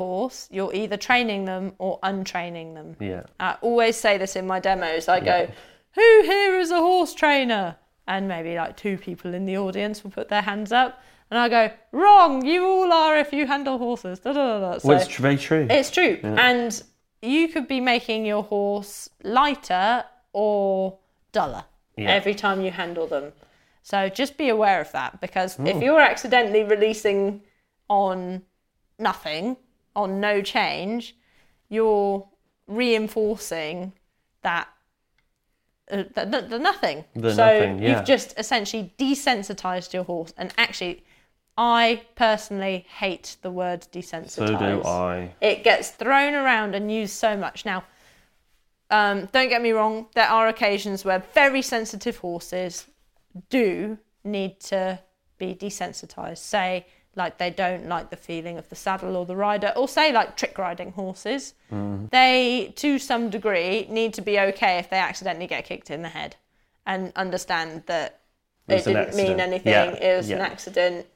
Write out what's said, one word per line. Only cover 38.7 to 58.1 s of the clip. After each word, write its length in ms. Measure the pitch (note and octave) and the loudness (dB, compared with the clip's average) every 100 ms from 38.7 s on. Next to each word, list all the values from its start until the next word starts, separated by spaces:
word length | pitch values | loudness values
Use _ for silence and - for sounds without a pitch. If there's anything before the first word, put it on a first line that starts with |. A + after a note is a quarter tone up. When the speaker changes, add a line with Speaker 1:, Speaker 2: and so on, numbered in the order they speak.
| A3+ F#3 - | -6 -8 -4
Speaker 1:
desensitized 960 | C4+ C#4 - G#3+ G3+ G3 F#3 F3+ F3+ | -2 0 0 -2 -4 -6 -4 -6 -6
your 100 | F#3 | -8
horse. 280 | F3+ E3+ E3 - | -6 -6 -8 -10
And 160 | F#3 - | -6 0
actually, 380 | A#3 - F3+ - _ _ _ _ _ - | 0 -2 -8 -8 _ _ _ _ _ 0
I 460 | A#3+ A#3 A#3 A#3 - | 2 4 4 0 -6
personally 720 | - A3+ G#3+ - G3 G3 F#3 - - | 0 2 2 -4 -6 -4 -6 -8 -6
hate 380 | G3 F3 - - | -6 -6 -12 -12
the 100 | F#3 | -10
word 360 | F3+ F3+ F3 - | -6 -4 -6 -10
desensitize. 380 | F3 F3+ E3 - | -14 -12 -14 -12
Speaker 2:
So 280 | - G#2+ G#2+ | -4 -2 0
do 260 | G2+ G2+ | 0 -2
I. 480 | - F2+ F2+ F2+ F2+ - | -2 -2 -2 -4 -8 -2
Speaker 1:
It 220 | G#3+ - | 0 2
gets 260 | A#3 G3 - | 2 2 0
thrown 440 | - A3+ C#4 C#4+ | -6 0 2 2
around 400 | D4 C4+ A3+ G#3+ | 0 0 0 -2
and 160 | G3+ G#3 | -4 -4
used 240 | A3 G3+ | -4 -6
so 200 | - A3+ | -2 -2
much. 300 | G#3 E3 - | -2 -8 -8
Now, 180 | G#3+ F#3 - _ _ _ _ _ _ _ _ _ - | -8 -8 -10 _ _ _ _ _ _ _ _ _ 0
um, 360 | G#3+ G#3 G3+ F#3+ | 2 2 0 0
don't 180 | C4 C4 | 0 2
get 120 | A#3 | 2
me 100 | A#3 | 2
wrong, 360 | A3 G#3+ A3 A3+ | 2 0 -2 -4
there 140 | A#3 A3 | 0 4
are 180 | A3+ A3+ | 4 2
occasions 560 | A3 G#3+ G3+ G#3 G3 | 2 0 0 -4 -4
where 160 | F#3+ F#3 F#3 | -2 -2 0
very 280 | D#4 C#4 C4+ | 4 4 2
sensitive 560 | B3+ A#3 A3 G3+ B3 A#3 | -2 -4 -6 -8 -8 -8
horses 680 | F3 F3 - F3+ F3+ F3+ - _ _ _ _ F#3 - | -10 -10 -8 -8 -8 -10 -18 _ _ _ _ -20 -4
do 480 | C4 G#3+ E3+ G#3 A3 _ _ | 0 0 0 -6 -10 _ _
need 360 | G3+ G3+ F#3+ F#3+ | -8 -6 -6 -8
to 400 | - G3 F#3 F#3 _ _ _ - | -6 -4 -2 -6 _ _ _ -10
be 180 | F#3 | -10
desensitized. 840 | F#3 G3+ - F3+ - - - E3+ E3+ | -8 -10 -8 -10 -12 -16 -14 -14 -12
Say, 460 | - G#3 F#3 F#3 F3+ _ _ | -6 -4 -2 -4 -10 _ _
like, 220 | F#3+ E3+ - | -6 -6 -4
they 120 | F3+ | -6
don't 380 | F3 F3+ F#3 E3 | -2 -2 -4 -6
like 220 | F3 | -8
the 60 | - | -8